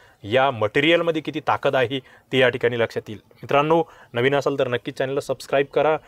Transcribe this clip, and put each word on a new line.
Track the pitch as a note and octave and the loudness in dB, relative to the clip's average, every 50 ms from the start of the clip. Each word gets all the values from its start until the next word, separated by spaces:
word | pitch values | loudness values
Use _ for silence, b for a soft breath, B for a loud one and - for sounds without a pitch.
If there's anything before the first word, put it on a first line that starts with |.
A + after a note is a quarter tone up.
| b b b b - | b b b b -8
या | G2 G#2+ C3 C3 C#3 | 0 2 2 2 2
मटेरियलमध्ये | C3 A2 G#2+ G#2 - C#3+ C#3 D#3+ E3+ E3+ E3+ E3+ D#3+ D#3+ C#3+ | 2 0 -2 0 0 2 2 4 2 2 2 0 -2 -4 -6
किती | - C#3+ D3+ | -6 -10 -6
ताकद | - - G#2+ - - C#3+ C3+ | -2 -2 -2 0 0 0 0
आहे | C3 B2+ A2 C#3 C3 | 0 -2 -2 -4 -8
ते | - - - - _ _ - C3 | -10 -12 -20 -20 _ _ 2 2
या | C3 B2 | 4 2
ठिकाणी | A#2+ B2 - A#2+ B2 A#2 | 2 0 -2 -2 0 0
लक्षात | A2+ A2 - A#2 A2 - | -2 -2 -2 -8 -10 -10
येईल. | G#2+ G2 - _ | -14 -16 -16 _
मित्रांनो, | _ _ - A#2 C3+ C#3 C#3+ D#3 E3 E3+ D#3+ B B B B B - | _ _ -4 0 2 2 4 4 2 0 0 B B B B B -4
नवीन | A#2 B2 C3+ C#3 | 0 0 2 2
असाल | C#3+ - D3+ C#3+ C3+ | 2 0 -2 -2 0
तर | C3+ B2 | -2 -2
नक्कीच | B2 A#2+ - - C#3 - | -2 -4 -6 -8 -6 -6
चॅनलला | C#3 C3 C#3 C#3+ | -6 -4 -4 -6
सबस्क्राईब | - - C3+ - - - - C#3 C#3+ | -6 -6 -8 -8 -6 -2 0 0 0
करा, | C#3 - D#3 C#3+ D3+ D#3 D3 b | 0 0 0 2 2 0 -2 b